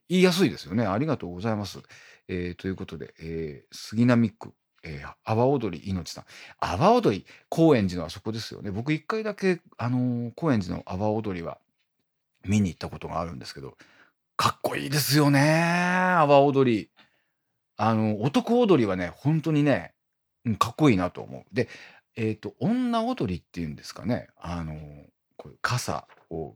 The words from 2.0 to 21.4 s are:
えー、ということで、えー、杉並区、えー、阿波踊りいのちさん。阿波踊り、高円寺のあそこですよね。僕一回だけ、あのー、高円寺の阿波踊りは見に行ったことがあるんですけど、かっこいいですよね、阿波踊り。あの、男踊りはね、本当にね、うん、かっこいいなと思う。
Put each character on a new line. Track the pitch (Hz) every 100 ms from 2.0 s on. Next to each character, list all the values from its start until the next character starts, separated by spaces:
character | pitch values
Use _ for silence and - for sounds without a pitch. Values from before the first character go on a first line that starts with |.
| - - -
え | 90 90
ー、 | 87
と | 95
い |
う | 92
こ | 92
と | 80
で、 | - _
え | 80 82 78 67 _
ー、 | -
杉 | - 110 123
並 | 120 110
区、 | - - - _ _
え | 82 71
ー、 | 69 -
阿 | - 110
波 | 131
踊 | 143 110 85
り | 101
い |
の | 92
ち | 76
さ | -
ん。 | - - - -
阿 | - 92
波 | 180
踊 | 247 170 98
り、 | - - _
高 | - 165 123
円 | 95
寺 | 87
の | 80
あ |
そ | -
こ | 113
で | 113
す | -
よ | -
ね。 | 104
僕 | 95 135
一 | 156 -
回 | 220
だ | 214
け、 | 196 190 170 - -
あ | 120
の | 123 123 120 120
ー、 | -
高 | 160
円 | 113
寺 | 90 85
の | -
阿 | 95
波 | 107
踊 | 107 107 90
り | 80
は | - _ _ _ _ _ _ _ _ 90
見 | 107
に | 92
行 | -
っ |
た | 80
こ | 78
と | 78
が | 78
あ | 85
る |
ん | 65
で | -
す |
け | 71
ど、 | 65 - - _ _ _ _ -
か | - -
っ |
こ | - 143
い | 143
い |
で | 143
す | 127 147
よ | 143
ね、 | 139
阿 | 151 160 170 175 180 185 185 175 143
波 | 139
踊 | 143 135 127
り。 | 107 - _ _ _ _ _ _ _ _ -
あ | 110 110
の、 | 110 104
男 | 123 254 - 240
踊 | 226 151
り | 104
は | 92
ね、 | 85 -
本 | 143 160
当 | 160
に | 151
ね、 | 147 104 85 _ _ _ _ _ 117
う |
ん、 | 101
か | -
っ | -
こ | 151
い | 95
い |
な | 87
と | -
思 | 52
う。 | 65